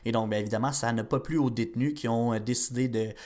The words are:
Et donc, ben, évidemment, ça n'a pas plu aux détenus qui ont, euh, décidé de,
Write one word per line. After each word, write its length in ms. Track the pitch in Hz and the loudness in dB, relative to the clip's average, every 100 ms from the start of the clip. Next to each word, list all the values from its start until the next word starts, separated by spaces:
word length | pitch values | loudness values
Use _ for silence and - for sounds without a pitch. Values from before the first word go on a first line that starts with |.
Et 80 | 117 | -2
donc, 160 | 113 110 | 0 2
ben, 60 | 107 | 0
évidemment, 360 | 104 110 131 | 0 0 0
ça 200 | 139 117 | 0 0
n'a 100 | 113 | 0
pas 160 | 107 135 | 0 -2
plu 200 | - 160 | 0 2
aux 120 | 131 | 2
détenus 440 | 113 113 117 143 | 0 -2 0 -2
qui 140 | 147 117 | 0 0
ont, 260 | 117 117 | 2 2
euh, 40 | 110 | 0
décidé 500 | 107 123 - 123 127 | 0 2 2 2 0
de, 200 | 113 110 - | 0 -2 -6